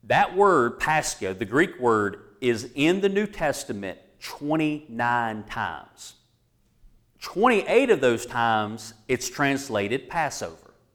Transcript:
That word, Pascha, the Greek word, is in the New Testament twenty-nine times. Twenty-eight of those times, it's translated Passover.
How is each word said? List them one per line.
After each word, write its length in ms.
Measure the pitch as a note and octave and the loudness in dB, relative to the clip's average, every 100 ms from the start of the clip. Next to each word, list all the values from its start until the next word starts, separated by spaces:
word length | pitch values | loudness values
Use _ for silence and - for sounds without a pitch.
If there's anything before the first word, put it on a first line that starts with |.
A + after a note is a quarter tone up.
That 320 | G#2+ C3 F#3+ F3+ | 2 2 2 4
word, 440 | G3+ E3 A#2+ - | 6 6 2 0
Pascha, 540 | - D#3 - - F#2+ | 0 0 -2 -6 -6
the 120 | F#2+ G#2 | -4 -2
Greek 340 | C3 F#3 - | 2 0 2
word, 400 | B2 A2 G2+ F#2+ - _ | 2 4 2 -4 -18 _
is 300 | B2+ A2+ B2+ C#3+ | 0 0 -4 -2
in 260 | D3+ F#3+ | 0 2
the 80 | G3 | 2
New 160 | G3 G#3 | 0 -2
Testament 720 | - D#3 C3 - G#2 G2 - _ _ | -2 -2 -2 -6 -8 -8 -10 _ _
twenty-nine 1200 | - - D3 D#3+ D3+ D3+ D3+ A#2 A#2+ A#2+ A#2 G#2+ G#2 | -16 -10 -2 0 0 -4 -10 -4 0 0 -2 -6 -10
times. 680 | A#2 G2 D2+ - _ - _ _ _ _ _ _ _ - _ _ _ | -8 -6 -8 -16 _ -20 _ _ _ _ _ _ _ -20 _ _ _
Twenty-eight 720 | - F3 A#3+ A3 D#3 G#3+ C4+ | -10 2 4 4 4 2 4
of 100 | F#3 | 4
those 280 | C3 A2+ - | 4 2 -2
times, 680 | A#2+ A#2 A2 G#2+ A2+ - - - | -2 2 2 -2 -8 -14 -20 -4
it's 220 | B2 - | -4 -4
translated 800 | - C#3 C3+ C3+ A2 G2+ C3 C3+ | -2 0 0 -2 -2 -2 -4 -4
Passover. 680 | E3+ D3 - F2 E2 - _ _ | -4 -4 -6 -12 -12 -20 _ _